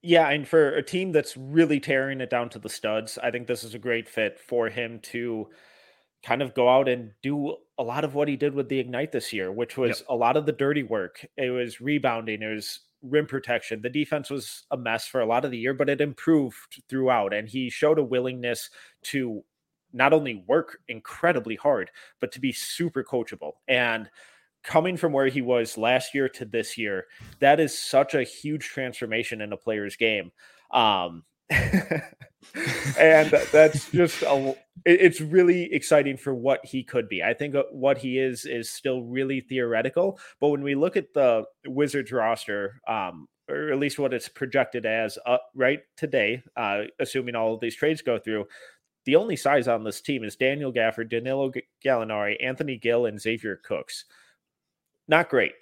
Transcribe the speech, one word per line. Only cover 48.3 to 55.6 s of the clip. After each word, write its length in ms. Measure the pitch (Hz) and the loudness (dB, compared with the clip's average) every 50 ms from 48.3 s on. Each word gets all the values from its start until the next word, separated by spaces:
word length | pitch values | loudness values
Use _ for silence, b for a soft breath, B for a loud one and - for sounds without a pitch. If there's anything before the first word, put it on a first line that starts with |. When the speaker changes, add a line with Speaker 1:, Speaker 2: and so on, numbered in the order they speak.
| 110 107 101 b b b b b b b b _ _ _ - | -4 -4 -6 b b b b b b b b _ _ _ -2
Speaker 1:
the 100 | 131 139 | 4 4
only 200 | 165 208 233 170 | 4 4 2 -4
size 320 | 127 - 139 143 151 - 131 | -2 2 2 2 2 2 2
on 160 | 117 110 110 | 0 0 -2
this 180 | 107 101 - | -6 -8 -8
team 220 | - - 143 127 110 | -6 -6 -4 -4 -4
is 120 | 104 - | -8 -4
Daniel 360 | - 131 131 139 147 147 131 | 0 0 0 0 0 -4 -4
Gafford, 380 | 117 123 110 113 110 - 113 110 | 0 0 0 0 0 -2 -6 -4
Danilo 420 | 120 117 120 131 135 139 139 131 | -4 -4 -2 -2 -2 -2 -2 -2
G-, 120 | 127 131 - _ _ _ - | -4 -8 -12 _ _ _ 0
Gallinari, 580 | 135 131 117 113 110 107 104 104 104 104 - | 0 0 0 0 -2 -4 -4 -2 -2 -2 -2
Anthony 360 | - 127 131 - 156 143 127 107 | -4 -6 -4 -4 -6 -6 -6 -4
Gill, 280 | - 117 117 120 123 | 0 0 2 2 2
and 140 | 110 104 101 | 0 -4 -4
Xavier 380 | - 110 113 110 - 107 95 - | -4 -4 -4 -4 -4 -8 -8 -8
Cooks. 480 | _ - 107 73 65 - - - - _ _ _ _ _ _ _ _ _ _ _ _ _ _ _ _ _ _ _ _ - | _ -6 -6 -6 -6 -10 -14 -16 -16 _ _ _ _ _ _ _ _ _ _ _ _ _ _ _ _ _ _ _ _ 4
Not 200 | 156 165 170 - | 4 4 4 4
great. 220 | - 123 98 - - _ | 2 2 2 0 -2 _